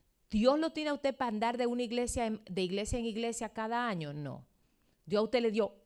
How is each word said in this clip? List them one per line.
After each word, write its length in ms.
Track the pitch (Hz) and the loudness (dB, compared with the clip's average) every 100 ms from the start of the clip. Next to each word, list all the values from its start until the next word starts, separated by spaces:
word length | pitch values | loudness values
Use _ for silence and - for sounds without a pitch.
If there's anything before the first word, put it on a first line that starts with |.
| _ _ - | _ _ -4
¿Dios 300 | 214 240 294 | 2 6 6
lo 140 | 320 | 2
tiene 180 | 311 302 | 0 -2
a 40 | |
usted 220 | 285 269 - | 0 -2 -2
para 140 | 247 | -2
andar 260 | 214 226 233 | 0 0 0
de 100 | 247 | 0
una 160 | 240 | 0
iglesia 440 | 240 240 240 - 226 | -2 -2 -2 -2 -2
en, 160 | 214 | -4
de 180 | - 180 | -6 -4
iglesia 360 | 185 196 208 247 | -2 -2 -2 -2
en 80 | 233 | -2
iglesia 420 | 214 233 226 214 | -2 -4 -4 -6
cada 400 | - 220 233 240 | -6 -4 -2 0
año? 240 | 180 151 | -2 -4
No. 320 | 147 143 127 - _ _ _ _ _ - | -6 -6 -8 -14 _ _ _ _ _ -2
Dios 140 | 202 | 0
a 40 | |
usted 160 | 220 247 | 2 2
le 100 | 233 | 2
dio 240 | 208 202 - | 2 0 -2